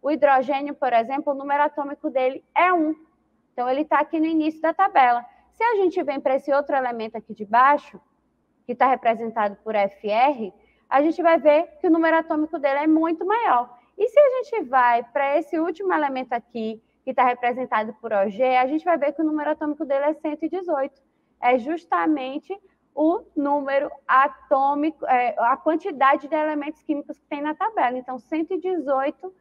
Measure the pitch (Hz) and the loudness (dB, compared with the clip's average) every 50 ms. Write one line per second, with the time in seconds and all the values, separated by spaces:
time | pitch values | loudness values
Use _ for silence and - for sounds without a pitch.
0 | - 269 311 254 285 277 269 262 262 233 285 269 285 285 285 - 285 254 240 226 | -2 -2 0 2 4 4 4 4 2 0 -2 -2 -4 -6 -6 -4 -2 2 2 2
1 | 226 220 269 277 294 294 277 269 277 285 277 285 294 302 294 302 285 285 285 - | 2 0 -4 -4 -2 -4 -4 -4 -2 -2 0 0 0 0 0 -4 -6 -8 -8 -8
2 | - 311 240 262 262 262 269 - - _ _ - 339 359 370 349 311 311 320 - | -8 -4 -2 0 0 0 -2 -4 -12 _ _ 2 2 4 4 2 2 0 -2 -6
3 | - _ _ _ _ _ _ _ _ _ _ - 247 254 262 277 302 - 320 285 | -10 _ _ _ _ _ _ _ _ _ _ -6 -2 -2 0 -2 0 0 0 0
4 | 302 302 - 330 311 320 330 320 302 320 311 311 - 320 330 - 381 392 392 349 | 0 0 -2 -2 0 0 0 0 0 -2 -4 -2 -4 -4 0 0 0 2 4 4
5 | 262 247 240 240 240 - _ _ _ _ _ _ 453 466 480 403 392 359 - 370 | 4 4 4 0 -2 -8 _ _ _ _ _ _ 0 0 2 2 0 0 0 -2
6 | 320 277 277 277 - 277 262 269 269 - 277 277 285 277 302 269 262 247 240 233 | -4 -4 -4 -4 -2 0 -2 0 0 0 0 0 0 0 -2 -2 -2 -2 -4 -6
7 | 220 220 - 226 - _ 214 - 214 202 214 240 254 277 294 294 - - - 185 | -8 -8 -10 -12 -14 _ -14 -14 -8 0 2 4 6 6 4 2 0 -8 -18 -20
8 | - _ _ _ _ _ _ _ _ _ _ _ _ - 247 240 254 262 262 240 | -20 _ _ _ _ _ _ _ _ _ _ _ _ -10 -2 0 2 2 2 2
9 | - 233 226 208 233 226 226 233 208 208 202 - _ 220 214 208 202 196 196 _ | 0 -2 -2 0 -4 -6 -4 -2 -4 -4 -4 -8 _ -4 -2 0 0 0 -2 _
10 | - 208 202 226 254 285 294 240 220 185 - _ _ _ _ _ _ _ - 269 | -6 -4 0 2 2 2 0 -2 -6 -10 -12 _ _ _ _ _ _ _ 0 2
11 | 294 330 320 - 330 339 330 330 - 302 294 302 339 320 - - - 370 320 339 | 2 2 0 2 2 2 2 4 4 4 4 4 2 -2 -8 -4 0 2 2 2
12 | 330 330 320 320 330 330 330 302 302 302 339 330 269 277 277 285 302 311 311 311 | 2 2 2 0 0 -2 -2 -4 -4 -4 -6 -4 -2 -2 -2 0 2 2 2 2
13 | 320 330 339 320 381 370 415 466 466 381 262 240 240 - - - _ _ _ - | 2 0 -2 -4 -2 -2 -2 0 0 2 2 0 0 -4 -10 -20 _ _ _ -4
14 | 427 508 - 554 587 539 508 508 494 - - 440 320 240 254 262 240 240 240 240 | -4 2 4 6 6 6 4 0 -4 -4 -6 -6 -4 0 2 4 4 4 4 2
15 | 233 - _ 285 277 277 285 320 330 - - 320 320 349 349 - 403 370 349 311 | -2 -2 _ -2 -2 0 0 0 -2 -2 -4 -2 -2 -4 -4 -4 -4 -2 0 0
16 | 302 277 269 254 262 254 254 233 - _ _ 233 220 220 220 220 _ _ _ _ | 0 -2 -2 -6 -6 -6 -6 -8 -8 _ _ -8 -6 -6 -8 -10 _ _ _ _
17 | _ 262 254 269 262 254 247 247 - 240 247 247 254 247 254 214 214 220 226 - | _ -6 0 2 2 2 2 0 -2 -4 -2 -4 -6 -4 -2 -4 -4 -4 -8 -12
18 | - 226 220 202 196 214 190 202 262 254 254 254 254 262 294 311 - 359 339 277 | -8 -4 0 0 0 0 0 0 0 2 2 2 2 0 -2 -2 0 0 0 0
19 | 277 285 285 - 320 311 302 302 294 294 311 302 311 294 294 294 320 254 277 277 | 0 -2 -2 -2 -2 -2 -2 -2 -2 -4 -4 -4 -4 -6 -6 -6 -4 -4 -2 0
20 | 285 294 311 302 - 311 302 294 330 302 320 370 370 349 320 269 269 302 - _ | 0 0 -2 -2 -6 -8 -6 -6 -6 -6 -6 -6 -4 -4 -4 -4 -4 -6 -8 _
21 | _ _ _ _ _ _ _ _ - 247 254 262 220 277 330 330 - _ 381 349 | _ _ _ _ _ _ _ _ 0 2 2 2 0 -2 -6 -8 -4 _ -2 0
22 | 339 320 311 277 254 262 269 294 - _ 381 392 _ _ _ _ _ _ _ 285 | 2 0 0 -2 -2 -6 -8 -10 -10 _ -14 -14 _ _ _ _ _ _ _ 0
23 | 302 320 339 427 - - _ 311 277 285 285 294 277 269 277 277 294 - - - | 0 2 2 0 -4 -6 _ -4 -2 0 0 -2 -2 0 0 0 -2 -2 -8 -12
24 | _ - 247 262 269 294 277 - - _ 294 269 277 277 285 285 294 320 311 - | _ 2 4 4 4 2 0 -6 -2 _ 0 2 2 0 0 0 -2 -2 -4 -4
25 | - - 254 247 247 240 - - 220 233 262 262 - 311 320 320 - 403 311 254 | -2 0 2 2 2 0 0 0 0 0 0 0 0 -2 -2 0 -4 -6 -2 2
26 | 269 269 285 302 294 269 320 311 302 311 311 294 285 302 311 - _ - 302 285 | 2 4 4 2 0 -4 -4 -2 -2 -2 -2 -4 -6 -8 -10 -12 _ -4 -4 -4
27 | - - 302 - _ _ 302 285 285 302 311 - 370 440 453 392 285 240 247 254 | -4 -10 -16 -18 _ _ -8 -6 -4 -6 -4 -4 -4 -4 -2 0 0 0 -2 -4
28 | 254 - 254 254 - _ 320 311 330 320 381 359 311 370 370 339 269 269 277 262 | -8 -10 -12 -12 -10 _ -4 -4 -4 -4 -4 -6 -4 -4 -4 -4 -2 -2 -2 0
29 | 269 294 302 - - 370 - _ | 0 -2 -4 -6 -14 -16 -16 _